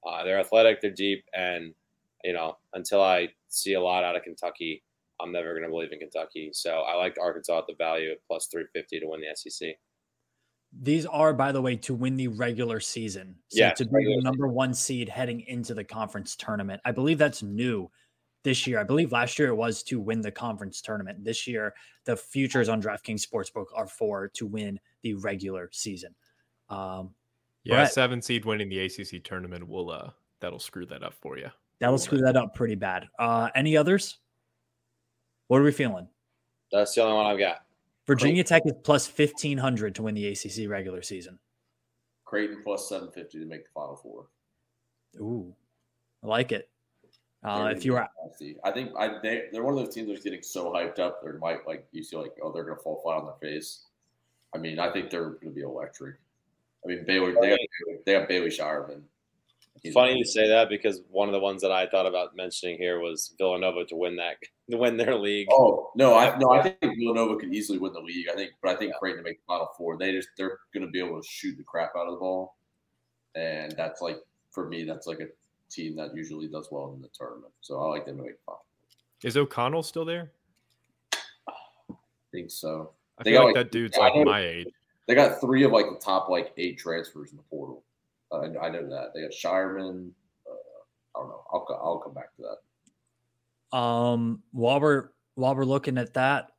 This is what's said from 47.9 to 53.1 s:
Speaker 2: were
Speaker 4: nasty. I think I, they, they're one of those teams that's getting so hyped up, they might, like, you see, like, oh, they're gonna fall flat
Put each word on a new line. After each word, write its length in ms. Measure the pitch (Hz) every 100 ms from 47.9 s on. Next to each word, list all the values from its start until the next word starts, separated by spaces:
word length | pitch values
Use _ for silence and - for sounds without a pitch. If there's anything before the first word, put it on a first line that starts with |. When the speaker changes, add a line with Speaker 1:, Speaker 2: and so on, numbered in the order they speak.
Speaker 2:
were 140 | 123 110 - 73
Speaker 4:
nasty. 320 | - 73 78
I 80 | 92
think 200 | 113 127 -
I, 220 | 110 107
they, 240 | 110 113 -
they're 120 | 110
one 140 | 120 139
of 80 | 123
those 80 |
teams 160 | 117 110
that's 140 | 98
getting 180 | 101 92
so 300 | - 92 87
hyped 280 | 87 87 -
up, 220 | 87 -
they 80 | - -
might, 280 | 82 82 -
like, 180 | 78 -
you 100 | 80
see, 140 | 80 80
like, 160 | 80 -
oh, 100 | 78
they're 100 | 82
gonna 160 | 80 78
fall 220 | 78 76
flat 140 | 85